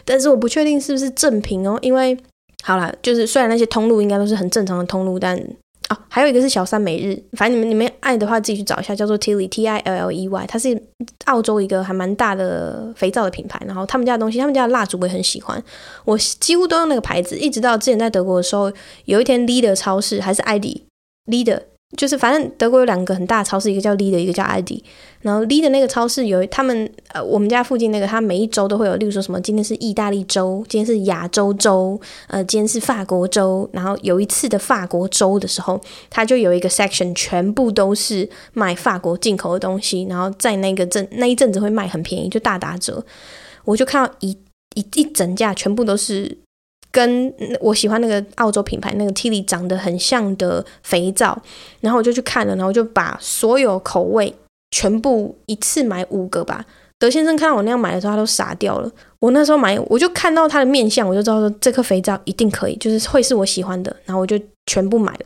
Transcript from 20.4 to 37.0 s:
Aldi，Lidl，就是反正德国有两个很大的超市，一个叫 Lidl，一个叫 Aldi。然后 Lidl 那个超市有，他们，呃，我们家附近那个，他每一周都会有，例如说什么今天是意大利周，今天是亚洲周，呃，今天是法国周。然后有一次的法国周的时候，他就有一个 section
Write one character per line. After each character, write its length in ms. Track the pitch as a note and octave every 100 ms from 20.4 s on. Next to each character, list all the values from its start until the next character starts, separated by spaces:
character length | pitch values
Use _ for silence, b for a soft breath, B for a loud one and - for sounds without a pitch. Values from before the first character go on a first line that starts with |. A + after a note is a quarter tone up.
Aldi，Lidl， 1160 | - G#3 G3 - - _ _ _ - A#3+ A3+ - - _ _ -
就 100 | C#4
是 100 | C4+
反 140 | A#3+
正 180 | D4 C4+ -
德 120 | A#3
国 100 | B3+
有 60 | B3
两 180 | F#3
个 100 | F#3
很 120 | F#3+ F3+
大 120 | A3+
的 40 |
超 160 | G3+ G3
市， 100 | G#3
一 60 | G3
个 60 |
叫 120 | G#3 G3+
Lidl， 220 | G3 F#3
一 80 | F3+
个 60 |
叫 120 | F3
Aldi。 380 | F#3+ - F3+ - B B B B
然 140 | G#3+ G#3
后 100 | A3
Lidl 240 | C#4+ D#4
那 100 | C4+
个 80 | C4+
超 200 | - A#3
市 180 | A#3 A#3
有， 180 | F#3 F#3+
他 160 | -
们， 280 | C4 A#3 A3 - _
呃， 140 | -
我 140 | A2+ G#3+
们 100 | G#3
家 140 | A#3+
附 160 | A#3+ B3
近 140 | A3+
那 80 | G#3+
个， 80 | G3
他 120 | A3
每 200 | A3 F3+
一 80 | A3
周 200 | A3 G3
都 80 | G#3
会 120 | G#3
有， 80 | F3+
例 100 | G#3
如 60 |
说 100 | G3+
什 100 | F#3+
么 80 | F3+
今 160 | F#3 G#3+
天 80 |
是 120 | G#3+ A3
意 180 | A#3
大 160 | G#3 G#3
利 140 | G3+
周， 420 | F#3+ - F#3 F#3+ A3
今 120 | A3
天 60 | G#3+
是 180 | A3
亚 240 | F#3+ E3+ F3
洲 260 | G#3 G3+
周， 460 | G3+ A3 F#3+ F#3 G3+ B B B
呃， 180 | F#3+ F#3+
今 120 | G#3+
天 100 | G#3+
是 120 | A#3
法 260 | A3 A#3+ F#3+
国 220 | F#3 F#3
周。 420 | G#3 F#3+ F#3+ G3
然 140 | - F3+
后 100 | G3+
有 180 | - F3+
一 60 | G#3
次 240 | - C4+
的 80 | G#3
法 300 | - A#3 F3+
国 200 | F3 F#3
周 300 | - F#3+ G3
的 80 | F#3+
时 140 | -
候， 180 | F#3 F#3+ B B B
他 160 | - A3
就 100 | B3+
有 160 | G3+
一 80 | F3+
个 80 | F3+
section 460 | - G3 -